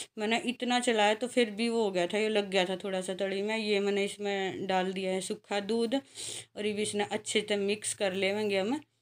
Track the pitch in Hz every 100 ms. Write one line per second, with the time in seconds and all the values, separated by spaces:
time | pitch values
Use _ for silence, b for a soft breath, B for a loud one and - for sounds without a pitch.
0 | B 220 214 233 247 240 247 247 247 220
1 | 208 214 247 247 220 202 233 226 208 180
2 | 175 208 220 202 196 190 180 185 202 185
3 | 190 185 196 196 208 220 214 202 202 202
4 | 196 202 202 196 190 120 190 185 185 190
5 | 185 190 185 208 - 202 196 226 233 269
6 | - - - - - - 208 202 208 208
7 | 196 214 - 220 208 202 196 202 - -
8 | 196 190 190 208 214 196 202 302 - _